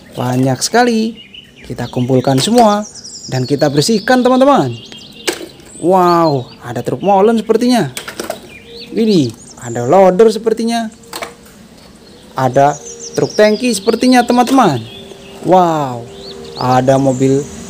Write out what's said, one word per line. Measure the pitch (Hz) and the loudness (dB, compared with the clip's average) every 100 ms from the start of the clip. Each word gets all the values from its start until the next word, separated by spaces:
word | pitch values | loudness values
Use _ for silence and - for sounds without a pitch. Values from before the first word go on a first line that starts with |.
| - - | -16 -6
Banyak | 123 127 131 127 | -2 0 0 -2
sekali. | - 233 247 220 226 - - - - - | -2 0 2 0 -4 -8 -20 -20 -20 -20
Kita | - 123 120 | -14 -10 -6
kumpulkan | 127 123 127 139 135 | -4 0 2 2 0
semua | 208 240 214 208 214 - - - - | 2 4 4 2 -4 -14 -20 -18 -8
dan | 131 123 | -6 -2
kita | 143 151 | 0 0
bersihkan | 147 147 214 - 254 | 0 0 0 0 2
teman-teman. | 247 254 269 247 131 117 - - - - - - - - - - | 2 4 4 4 0 -4 -14 -20 -20 -12 -10 -8 -12 -20 -20 -6
Wow, | 165 185 175 170 165 135 123 - | 0 2 4 4 2 0 -6 -14
ada | 120 120 | -12 -8
truk | - 135 185 | -6 -4 0
molen | 196 214 226 | 2 4 2
sepertinya. | 202 220 247 240 135 - - - - - - - - - - | 0 0 2 0 -2 -8 -14 -14 -12 -14 -16 -20 -20 -20 -8
Widih, | 202 220 185 120 - - - | -2 2 2 2 -4 -20 -16
ada | 123 120 120 | -10 -6 2
loader | 185 185 185 226 | 4 6 6 4
sepertinya. | 214 226 220 226 233 220 - - - - - - - - - - - - - - | 2 -4 -2 -2 -4 -6 -12 -18 -14 -14 -16 -20 -20 -20 -20 -20 -20 -20 -20 -12
Ada | - 131 135 143 151 - - - | -4 0 2 2 0 -10 -18 -10
truk | - 139 - | -4 -2 2
tangki | 214 208 247 | 2 2 -2
sepertinya | 208 233 226 254 254 240 | -4 -4 0 2 2 2
teman-teman. | 247 247 269 202 123 - - - - - - 156 | 0 2 2 2 0 -8 -18 -20 -20 -20 -8 2
Wow, | 185 170 156 135 120 120 - - - - - | 2 4 0 -4 -8 -12 -16 -16 -16 -16 -6
ada | 127 127 131 135 | 0 2 4 2
mobil | 135 127 135 139 143 - | 2 0 0 0 -2 -12